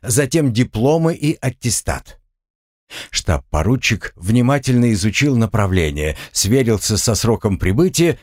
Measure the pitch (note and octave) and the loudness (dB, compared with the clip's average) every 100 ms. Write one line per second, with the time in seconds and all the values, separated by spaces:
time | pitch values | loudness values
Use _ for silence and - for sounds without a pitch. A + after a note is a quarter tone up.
0 | A#2+ A#2+ C#3+ E3 C#3+ A2 B2 G#2+ B2+ E3 | -4 -2 0 0 0 0 -2 0 0 2
1 | E3 D#3+ D3 - B2+ - A#2+ - - C2+ | 0 0 -4 -2 -4 -4 -4 -4 -4 -8
2 | - - _ _ _ _ _ _ _ - | -8 -20 _ _ _ _ _ _ _ -18
3 | - - - D#2+ - D2 E2 C3 - G#2+ | -10 -8 -2 -4 -2 -2 0 0 0 -4
4 | - - E2+ A#2+ B2 C#3+ C3 B2 A#2+ G#2 | -6 -10 0 2 2 0 2 2 2 2
5 | G#2+ - D3 B2 A2+ A2 G2 F#2 D#2 D2 | 0 0 2 2 2 0 2 2 0 -2
6 | D2+ D2+ - - G2 C3+ A#2 G#2 - G#2 | -4 -4 -8 -4 2 2 2 0 0 -2
7 | - G#2 A2+ G#2+ G#2 F#2+ F2+ G#2+ F3+ - | 0 0 0 0 0 -2 0 2 2 2
8 | E3+ C3 | 0 0